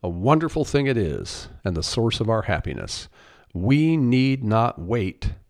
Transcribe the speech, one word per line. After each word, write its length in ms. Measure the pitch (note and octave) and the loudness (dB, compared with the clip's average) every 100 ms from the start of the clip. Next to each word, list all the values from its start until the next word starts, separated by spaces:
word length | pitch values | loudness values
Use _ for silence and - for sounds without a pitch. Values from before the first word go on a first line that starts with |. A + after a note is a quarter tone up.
A 60 | F#2 | -4
wonderful 540 | F2 G#2 D#3 D#3+ - | -2 4 4 2 -2
thing 220 | D3+ C#3+ C#3 | 0 0 2
it 100 | A#2+ | 0
is, 520 | F2+ D2 - - - - G2 | 0 -2 -8 -12 -14 -8 -4
and 100 | E2 | -2
the 60 | |
source 380 | D#2 - A2+ - | -2 0 0 0
of 100 | G#2+ | 0
our 140 | A2+ | 0
happiness. 640 | - E2 - A#1+ - - - - - - _ | 0 -2 -2 -8 -8 -10 -12 -20 -20 -20 _
We 460 | F2+ F#2+ C#3+ D#3+ D#3+ | -4 2 4 4 2
need 460 | B2+ B2+ C3 C3+ | 4 4 2 0
not 360 | A2 A2 A#2 - | 2 2 2 -2
wait 520 | E2+ A#2 F#2+ - - - _ | -4 -2 -2 -4 -6 -6 _